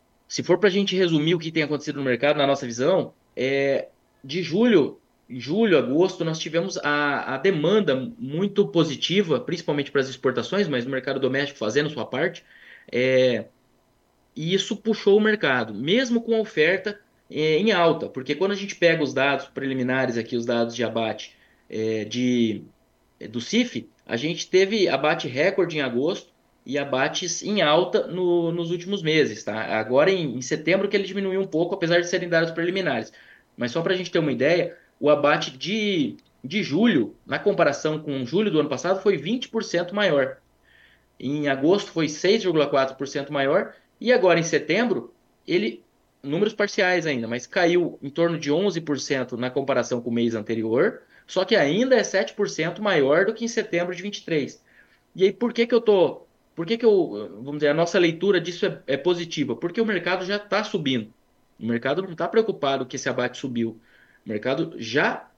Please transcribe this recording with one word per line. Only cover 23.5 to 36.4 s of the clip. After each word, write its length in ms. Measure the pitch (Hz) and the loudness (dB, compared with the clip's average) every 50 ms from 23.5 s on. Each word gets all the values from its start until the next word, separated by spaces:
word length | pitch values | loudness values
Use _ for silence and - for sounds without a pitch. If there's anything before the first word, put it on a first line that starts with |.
| 208 233 247 240 - 120 - - _ _ _ | 0 0 0 0 -2 -10 -10 -12 _ _ _
a 100 | - - | -6 -6
gente 340 | 117 143 160 175 165 - - | -4 -4 -4 -6 -6 -4 0
teve 360 | - 185 196 190 220 226 - | 2 4 4 4 2 2 2
abate 400 | - 135 139 147 151 165 160 - | 2 2 2 2 2 0 0 -2
recorde 520 | 139 120 131 156 196 190 - 180 165 160 151 | -4 -2 0 0 2 2 2 0 0 0 -2
em 20 | |
agosto 520 | 139 123 117 120 139 165 202 202 - _ _ _ _ _ _ _ - | -2 -2 -2 0 0 0 -2 -4 -8 _ _ _ _ _ _ _ -12
e 100 | - 131 | -6 -6
abates 640 | 143 135 135 131 127 139 156 160 - 185 165 - - - | -4 -4 -2 0 0 0 0 -2 -4 -6 -6 -6 -6 -4
em 200 | 190 208 202 165 | -2 0 2 4
alta 440 | 147 151 170 185 180 - 202 - | 4 4 4 4 2 0 -2 -2
no, 460 | - 160 185 180 175 175 170 170 165 170 | -2 -4 -2 0 2 2 2 2 0 -2
nos 180 | 170 170 165 | -2 -4 -4
últimos 320 | 180 170 - 190 202 190 160 | -4 -6 -6 -6 -6 -4 0
meses, 400 | 156 156 156 143 113 107 107 - | 2 4 4 4 2 0 -6 -8
tá? 360 | 104 107 110 110 - 98 110 | -6 -6 -6 -4 -2 -2 -2
Agora 320 | 110 117 123 135 156 190 | -2 2 2 4 4 4
em, 260 | 196 180 160 127 110 | 4 2 0 -4 -6
em 60 | 131 127 | -6 -6
setembro 460 | - 160 151 156 165 180 196 208 196 | -4 -6 -4 0 0 2 2 2 0
que 80 | 208 | 0
ele 80 | 196 196 | 0 -2
diminuiu 360 | 185 185 202 196 190 185 190 | -2 -4 -4 -4 -2 -2 -2
um 60 | 190 | -2
pouco, 280 | - 156 156 175 175 202 | -2 0 0 0 -2 -2
apesar 260 | 185 170 160 170 180 | -2 0 2 2 2
de 60 | 175 | 2
serem 220 | 175 202 180 175 170 | 0 -2 -4 -2 0
dados 220 | 170 165 165 160 | 0 0 0 0
preliminares. 600 | 165 170 165 175 185 196 180 156 127 113 110 - - - - - - _ _ _ _ | -2 -2 -4 -2 -2 -2 -2 -2 -2 -4 -4 -8 -12 -20 -20 -20 -20 _ _ _ _
Mas 140 | - 120 120 | -6 -6 -4
só 100 | - 165 | -2 -2
pra 140 | 165 190 185 | -2 0 0
gente 160 | 185 180 - | -2 -2 -2
ter 80 | - 175 | -2 0
uma 140 | 156 147 127 | 0 0 0
ideia, 440 | 113 127 147 - - - - - - _ _ _ - | 2 2 2 2 2 0 -2 -6 -12 _ _ _ -2
o 80 | - 147 | 2 4
abate 420 | 151 147 143 147 156 170 - - 131 | 4 4 4 4 2 2 0 -4 -8
de, 600 | 131 - 160 208 220 208 208 190 165 135 107 104 - _ _ _ _ | -10 -6 -4 -4 -2 0 0 0 0 0 -2 -4 -8 _ _ _ _